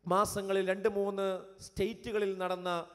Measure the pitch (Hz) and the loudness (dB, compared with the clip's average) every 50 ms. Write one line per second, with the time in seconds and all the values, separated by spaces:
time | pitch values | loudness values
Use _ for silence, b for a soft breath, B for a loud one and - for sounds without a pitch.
0 | _ 175 175 190 208 208 - 202 196 196 196 196 190 190 190 196 190 220 202 202 | _ 2 4 4 4 2 0 -4 -2 0 2 2 2 2 0 2 2 2 2 2
1 | 202 196 196 196 196 196 190 185 - - - - - - _ - 196 208 233 - | 0 0 0 0 0 0 -2 -2 -6 -12 -18 -18 -18 -14 _ -2 -2 -2 -2 -6
2 | - 240 214 214 208 196 190 185 185 180 180 185 180 180 175 170 160 - - | -8 -4 0 0 0 0 0 -2 -2 -2 -2 -2 -2 -2 -2 -2 -2 -6 -14